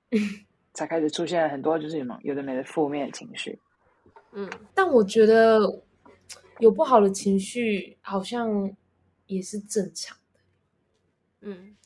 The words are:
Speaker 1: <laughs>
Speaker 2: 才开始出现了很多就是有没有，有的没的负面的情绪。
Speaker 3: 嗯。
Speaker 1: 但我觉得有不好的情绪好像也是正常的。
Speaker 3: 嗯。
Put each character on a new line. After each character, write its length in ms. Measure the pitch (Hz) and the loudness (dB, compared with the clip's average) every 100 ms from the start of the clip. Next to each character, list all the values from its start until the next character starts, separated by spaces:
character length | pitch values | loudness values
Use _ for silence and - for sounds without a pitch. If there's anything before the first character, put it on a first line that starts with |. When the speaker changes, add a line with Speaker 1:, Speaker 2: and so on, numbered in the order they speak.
| _ | _
Speaker 1:
<laughs> 600 | 220 202 - _ _ _ | -2 -2 -8 _ _ _
Speaker 2:
才 140 | - 151 | -10 -4
开 140 | 165 | -2
始 100 | 151 | -2
出 160 | 160 160 | -2 -2
现 160 | 170 | 0
了 60 | 156 | -2
很 120 | 143 | -2
多 160 | 156 160 | -2 -2
就 120 | 151 | -4
是 100 | 160 | -8
有 60 | |
没 100 | 127 | -8
有， 60 | - 143 | -8 -8
有 40 | 139 | -6
的 40 | |
没 140 | 139 | -6
的 80 | 131 | -8
负 260 | 131 165 147 | -6 -2 -2
面 180 | 147 131 | -2 -8
的 60 | |
情 160 | - - - | -10 -16 -14
绪。 220 | - - _ _ _ _ _ _ _ | -12 -14 _ _ _ _ _ _ _
Speaker 3:
嗯。 160 | 202 190 - - | -12 -12 -14 -6
Speaker 1:
但 160 | - 359 | -2 4
我 140 | 254 | 4
觉 240 | 196 226 214 | 4 4 6
得 560 | 226 226 220 202 - _ _ _ _ - - _ - | 6 6 4 2 -4 _ _ _ _ -20 -20 _ 2
有 100 | 226 | 4
不 140 | 196 | 4
好 160 | 302 240 | 4 6
的 100 | 202 | 4
情 280 | 196 202 196 | 2 0 0
绪 600 | 196 247 226 202 - - | -2 -4 -2 -2 -6 -18
好 200 | - 196 | -8 -6
像 480 | 190 240 233 208 196 196 _ _ _ _ _ | -4 -6 -2 -2 -4 -10 _ _ _ _ _
也 160 | 190 | -8
是 160 | 185 214 | -8 -12
正 340 | 202 220 190 | -6 -4 -4
常 240 | - - - _ | -10 -16 -18 _
的。 80 | _ _ _ _ _ _ _ _ _ _ _ | _ _ _ _ _ _ _ _ _ _ _
Speaker 3:
嗯。 320 | 208 185 196 208 | -16 -16 -20 _